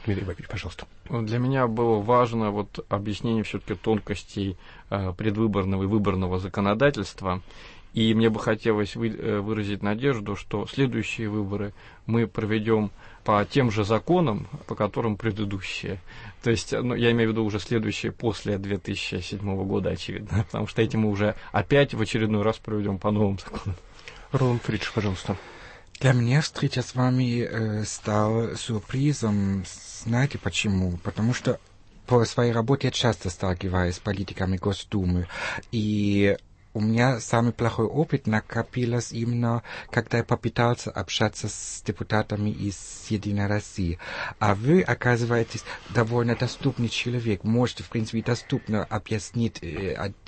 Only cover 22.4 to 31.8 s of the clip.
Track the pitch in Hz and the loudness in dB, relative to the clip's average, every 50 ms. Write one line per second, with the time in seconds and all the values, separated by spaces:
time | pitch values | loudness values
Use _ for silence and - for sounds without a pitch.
22.4 | 101 110 110 - - 113 107 104 101 104 98 90 - 107 107 104 107 98 98 98 | 2 2 0 -2 -4 -4 -4 -2 0 -2 -2 0 0 0 2 4 2 2 0 -2
23.4 | - - - - - 98 92 - - - - - - - - - - - - 131 | -6 -10 -12 -8 -6 -6 -6 -8 -10 -20 -20 -20 -20 -18 -18 -18 -12 -4 0 2
24.4 | 131 123 120 117 - - 110 101 - - - 113 98 104 90 - - - 98 - | 2 2 2 0 0 -2 -4 -2 -4 -2 -2 -2 0 0 -2 -2 -4 -6 -6 -6
25.4 | - - - - - - - - - - - - - 131 127 123 117 120 131 156 | -6 -16 -20 -20 -20 -20 -20 -20 -20 -20 -8 0 2 4 4 4 4 4 4 2
26.4 | 151 - - - 147 139 - 127 120 - - 127 127 127 127 127 127 120 120 120 | 2 0 -4 -2 -2 0 0 -2 -4 -2 0 2 2 4 4 4 2 2 2 0
27.4 | 113 - - 113 110 107 104 107 104 - - - - 110 104 107 107 110 113 113 | -2 -2 -2 -2 -2 0 -2 -2 -4 -4 -6 -6 -2 0 2 4 4 4 4 2
28.4 | 117 - - - - - 113 104 - - 123 131 139 151 143 - 113 107 104 101 | 0 0 -4 -6 -4 -4 -4 -4 -4 -2 -2 2 2 2 2 2 0 2 2 2
29.4 | 98 98 98 95 92 - - - - - - - - 110 117 123 139 139 - 117 | 2 2 0 0 -2 -6 -12 -16 -16 -16 -14 -10 -4 0 2 2 2 2 0 -2
30.4 | - 98 - - - 110 95 92 92 90 87 87 - - - 110 107 120 120 - | -6 -4 -2 0 0 2 2 2 2 2 0 -2 -4 -6 -2 0 0 0 0 0
31.4 | - 131 - - - - - - | 0 0 -2 -2 -4 -18 -20 -20